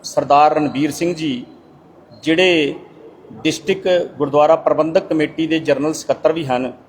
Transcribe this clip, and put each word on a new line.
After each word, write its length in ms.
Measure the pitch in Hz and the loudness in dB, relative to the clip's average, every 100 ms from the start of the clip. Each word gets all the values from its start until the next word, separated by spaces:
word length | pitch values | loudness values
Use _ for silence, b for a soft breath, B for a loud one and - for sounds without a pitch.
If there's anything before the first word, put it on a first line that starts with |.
ਸਰਦਾਰ 520 | - - 135 143 151 151 | -4 -4 2 4 4 4
ਰਣਬੀਰ 360 | 147 123 151 | -2 -2 -4
ਸਿੰਘ 220 | 139 170 165 | -2 -4 -4
ਜੀ, 300 | 156 123 - - - - _ - - - | -4 -6 -8 -20 -20 -20 _ -20 -20 -10
ਜਿਹੜੇ 520 | - 160 185 170 143 151 - - - - - | -2 2 4 2 0 -4 -16 -20 -20 -20 -20
ਡਿਸਟ੍ਰਿਕਟ 840 | 110 160 - - 190 185 180 160 - | -4 -4 -4 -4 -4 0 0 0 -6
ਗੁਰਦੁਆਰਾ 380 | 143 147 151 160 | 0 2 4 4
ਪ੍ਰਬੰਧਕ 500 | - 147 156 165 185 | 2 0 2 0 0
ਕਮੇਟੀ 400 | 160 151 156 160 | -2 -2 -2 -2
ਦੇ 120 | 160 | -2
ਜਨਰਲ 320 | 143 139 147 156 | 0 0 -2 -6
ਸਕੱਤਰ 380 | - 135 156 | -4 0 0
ਵੀ 120 | 160 139 | 0 -2
ਹਨ 260 | 123 127 - | -2 -4 -10